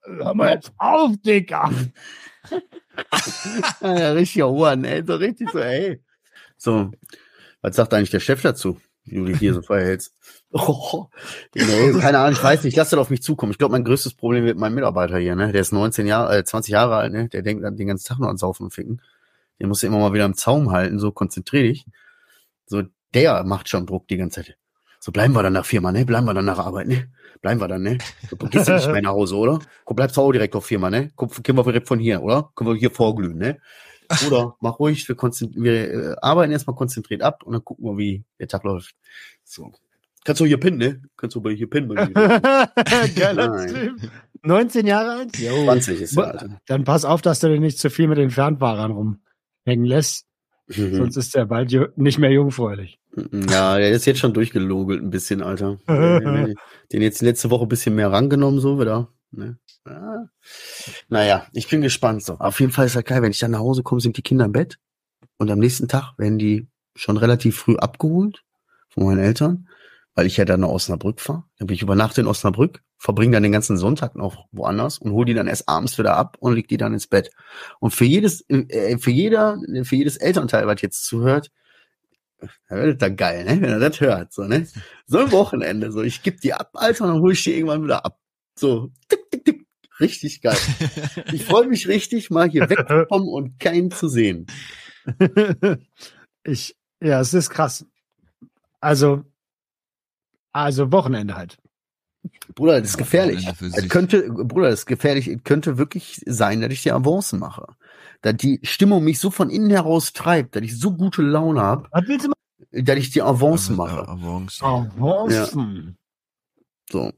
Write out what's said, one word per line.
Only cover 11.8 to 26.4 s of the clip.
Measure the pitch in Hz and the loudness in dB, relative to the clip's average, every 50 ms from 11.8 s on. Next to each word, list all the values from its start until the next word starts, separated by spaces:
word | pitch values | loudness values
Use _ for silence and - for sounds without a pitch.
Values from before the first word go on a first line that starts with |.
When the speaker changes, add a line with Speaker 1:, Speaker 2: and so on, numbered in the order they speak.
| 120 139 131 185 | 4 4 4 4
Speaker 2:
keine | 170 139 143 135 | 4 4 4 4
Ahnung, | 135 147 143 | 4 4 2
ich | 123 131 | 2 4
weiß | 135 147 147 - | 4 4 4 2
nicht, | 135 117 | 0 2
lass | 156 160 - | 2 2 4
das | 170 151 | 2 2
auf | 127 - | 2 0
mich | 139 120 - | -2 -4 -2
zukommen. | - 151 - - 104 | -4 -4 -2 -2 -4
Ich | 104 | 0
glaub, | - 143 131 | 0 0 2
mein | 113 123 120 | 2 0 2
größtes | 117 131 139 - - - | 2 0 0 0 -8 -10
Problem | _ - 117 123 123 117 | _ -2 0 0 2 2
mit | 117 110 | 0 0
meinem | 87 107 107 117 | 0 -2 -2 -2
Mitarbeiter | 139 135 104 90 90 90 85 87 | -2 -2 -2 0 -2 -2 0 -2
hier, | 90 87 87 87 | -2 -2 -2 0
ne, | 92 104 107 | 0 -2 0
der | 101 98 | 0 0
ist | 92 - 107 | 0 0 0
neunzehn | 101 104 113 - - 104 | 0 0 0 -2 -2 -2
Jahre, | 104 107 113 120 - 104 | 0 0 0 2 2 2
äh, | 101 90 | 2 0
zwanzig | - - 110 110 110 107 | 0 -6 -6 -4 0 2
Jahre | 104 117 120 113 | 2 4 4 2
alt, | 107 107 110 | 0 0 -2
ne, | 95 110 117 | -4 -4 -6
der | 117 - 98 | -6 -6 -6
denkt | 92 107 107 107 104 104 101 104 | -4 -4 -6 -4 -6 -8 -8 -6
den | 101 | -4
ganzen | 98 98 92 - | -4 -4 -6 -6
Tag | - 123 131 | -10 -6 -4
nur | 131 101 | -4 -4
an | 98 | -4
Saufen | 92 - 92 95 - 98 | -4 -4 -6 -6 -6 -12
und | 95 | -12
Ficken. | - - - - 113 120 _ _ _ _ _ _ _ _ _ _ _ _ | -12 -12 -10 -10 -10 -10 _ _ _ _ _ _ _ _ _ _ _ _
Den | 98 | -4
musst | 98 101 - | -4 -2 -2
du | - | -2
immer | 101 110 | 0 2
mal | 104 104 101 98 | 2 2 2 2
wieder | 107 104 | 2 0
im | 98 92 | 0 -2
Zaum | - - 113 135 151 147 113 | -2 0 2 2 2 2 2
halten, | 92 90 92 92 107 101 | 2 0 0 0 -2 -2
so, | 104 104 | -4 -4
„Konzentrier | - - 101 92 - 95 - - - 143 131 | -2 -4 -6 -4 -4 -10 -8 -2 0 2 2
dich.“ | 110 - - _ - _ _ _ _ _ _ _ _ _ _ _ _ _ _ _ | 2 0 -2 _ -20 _ _ _ _ _ _ _ _ _ _ _ _ _ _ _
So, | _ 104 104 95 - _ _ _ _ - | _ -6 -6 -6 -6 _ _ _ _ 2
der | - 160 160 120 87 92 | 4 4 4 4 2 0
macht | 92 98 95 - | -2 -4 -4 -4
schon | - - 95 90 | -4 -4 -4 -4
Druck | 85 92 90 _ | -4 -6 -8 _
die | - 98 | -6 -4
ganze | 90 92 85 - - - | -4 -4 -6 -6 -10 -14
Zeit. | - - _ _ _ _ _ _ _ _ _ | -16 -20 _ _ _ _ _ _ _ _ _
So, | - - | -14 -6
„Bleiben | 90 101 110 127 135 | -2 2 2 4 4
wir | 117 | 4
dann | 98 95 95 | 2 2 0
nach | 92 - | 0 0
Firma, | - - 104 90 92 | 0 -2 0 0 2
ne? | 90 110 127 | 2 2 2
Bleiben | 123 117 113 120 | 2 2 2 2
wir | 113 98 | 0 0
dann | 95 | 0